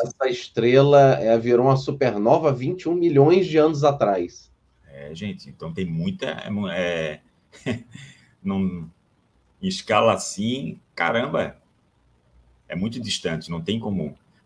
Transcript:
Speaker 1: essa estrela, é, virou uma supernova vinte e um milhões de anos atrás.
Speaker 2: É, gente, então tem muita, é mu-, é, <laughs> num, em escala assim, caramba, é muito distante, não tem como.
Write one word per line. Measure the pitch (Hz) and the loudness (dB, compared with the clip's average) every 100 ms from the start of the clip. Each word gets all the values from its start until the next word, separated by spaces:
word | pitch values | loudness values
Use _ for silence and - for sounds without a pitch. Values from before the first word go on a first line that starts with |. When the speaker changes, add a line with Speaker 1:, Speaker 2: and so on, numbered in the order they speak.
Speaker 1:
essa | 117 - 127 | -2 -4 -4
estrela, | 123 - - 117 131 143 143 139 | -4 -6 -2 4 6 6 8 8
é, | 127 110 113 | 4 2 2
virou | 117 120 127 | 4 4 4
uma | 135 | 2
supernova | - 127 127 104 107 160 156 | 0 -2 -2 0 2 4 2
vinte | 127 131 180 | 0 -4 -6
e | 160 | -4
um | |
milhões | 175 170 139 147 180 170 | 0 2 6 6 6 4
de | 156 | 2
anos | 151 147 | 2 2
atrás. | 147 139 104 95 87 - - _ _ _ _ | 0 2 0 0 -2 -10 -20 _ _ _ _
Speaker 2:
É, | 69 71 | -20 -18
gente, | 82 101 92 69 | -12 -10 -10 -16
então | - 80 | -14 -12
tem | 82 | -6
muita, | 90 82 85 95 131 | -6 -4 -6 -6 -8
é | 78 - | -8 -8
mu-, | 104 98 | -6 -4
é, | 85 87 85 78 76 _ _ _ | -4 -4 -4 -6 -8 _ _ _
<laughs> | - 131 117 - - - - _ _ | -14 -8 -8 -10 -20 -20 -20 _ _
num, | 95 98 95 87 80 - _ _ _ _ _ _ | -6 -4 -4 -6 -12 -18 _ _ _ _ _ _
em | 95 | -8
escala | 92 - 110 113 | -8 -2 2 2
assim, | 98 - - 107 127 - - _ | 0 -4 -6 -6 -6 -8 -12 _
caramba, | - 85 113 127 - - - _ _ _ _ _ _ _ _ _ _ - | -4 -2 -2 -2 -4 -4 -8 _ _ _ _ _ _ _ _ _ _ -14
é | 85 | -8
muito | 104 123 | -8 -8
distante, | 110 - 90 80 - | -8 -6 -6 -6 -8
não | 85 | -8
tem | 82 113 | -6 -6
como. | 110 98 76 - _ _ | -4 -6 -6 -10 _ _